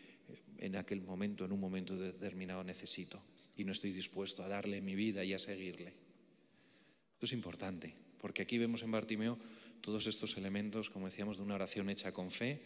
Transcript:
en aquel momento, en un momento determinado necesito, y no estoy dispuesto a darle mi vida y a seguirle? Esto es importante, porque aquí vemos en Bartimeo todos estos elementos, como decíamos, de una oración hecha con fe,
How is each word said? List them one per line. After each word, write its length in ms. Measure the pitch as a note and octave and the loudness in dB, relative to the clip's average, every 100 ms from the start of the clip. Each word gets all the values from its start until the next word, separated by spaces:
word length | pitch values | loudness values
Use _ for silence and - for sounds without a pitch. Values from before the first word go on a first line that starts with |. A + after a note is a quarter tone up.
| - - - - - - | -18 -18 -16 -16 -14 -6
en 180 | G#2 F#2+ | -2 0
aquel 240 | - G2 | 0 -2
momento, 440 | F#2 F#2 G#2 G2 | -2 0 0 0
en 80 | F#2 | 0
un 80 | G2 | 2
momento 360 | F#2 F#2+ F2+ F#2 | 2 0 0 0
determinado 680 | F#2 - G2+ F#2 F#2 F#2 | -2 -2 -4 -2 -2 -2
necesito, 600 | F#2 F2 G#2+ - F2 - - - - - | -2 -4 -2 -2 -2 -10 -14 -20 -12 -4
y 80 | |
no 80 | G2 | 0
estoy 200 | F#2 G2+ | 0 0
dispuesto 500 | F2+ - F#2+ F#2+ - | 0 -2 0 -2 -2
a 60 | F#2 | 0
darle 320 | G2+ G2+ G2+ | 0 0 0
mi 140 | F#2+ | 2
vida 300 | F#2+ A2 G2 | 4 4 4
y 80 | F#2 | 2
a 60 | F#2+ | 4
seguirle? 560 | - F#2+ F#2 F2 F2 - - - - - - - - - - - _ | 4 2 -4 -6 -10 -12 -20 -20 -20 -20 -20 -20 -20 -20 -20 -20 _
Esto 120 | _ A#2+ | _ 0
es 60 | |
importante, 640 | B2 F2 E2+ F#2+ F2 D#2+ - - - | 0 -2 -4 -4 -2 -6 -10 -18 -8
porque 240 | G2 - | -4 -2
aquí 160 | F#2+ A#2+ | 2 4
vemos 240 | A#2 A2+ | 4 4
en 80 | A2+ | 2
Bartimeo 480 | A2 A2 G#2+ A2+ A#2+ - - - - | 2 2 2 2 0 -6 -14 -16 -8
todos 260 | - G#2+ A2 | 0 2 2
estos 300 | - G#2+ - | 2 0 0
elementos, 540 | G2 G2+ G#2 A2 G#2 | 0 2 2 0 -2
como 160 | G2 F#2 | -2 -2
decíamos, 320 | - G#2 F#2+ | 0 -2 0
de 40 | |
una 120 | G2+ | 0
oración 340 | G2 F#2+ G#2 G2 | 2 2 2 2
hecha 240 | G2 F#2+ | 2 0
con 180 | F#2 F#2 | -2 -2
fe, 300 | - A#2+ D3 | 0 0 0